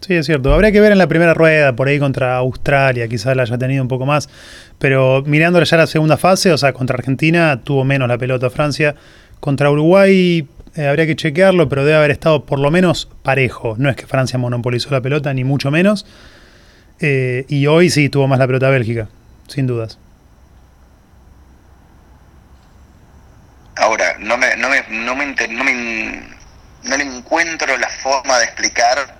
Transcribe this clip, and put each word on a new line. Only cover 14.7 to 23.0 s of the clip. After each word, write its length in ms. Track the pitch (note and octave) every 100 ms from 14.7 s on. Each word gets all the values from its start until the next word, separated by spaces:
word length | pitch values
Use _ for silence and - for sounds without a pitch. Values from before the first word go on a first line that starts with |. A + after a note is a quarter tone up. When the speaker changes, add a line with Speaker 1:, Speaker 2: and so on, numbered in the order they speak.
| A#2+ -
Speaker 1:
la 100 | C3+
pelota, 320 | B2+ D3+ C#3+
ni 100 | C3+
mucho 280 | B2+ C#3 C#3
menos. 340 | D3+ F#3+ G#3 - - - - - - - _ _ _
Eh, 460 | D#3 C3+ B2+ B2 C3+
y 180 | D3 C#3
hoy 240 | D#3+ F3
sí 200 | D3 C#3+
tuvo 180 | C#3 C3+
más 100 | C3
la 80 | B2+
pelota 240 | B2+ C3
Bélgica, 380 | C3+ A2 A#2 G#2+ - _ - _
sin 180 | - C3
dudas. 320 | A#2+ A2+ - _ _ _ _ _ - _ _ _ _ _ _ - - - - _ _ _ _ _ - - - _ - _ - - -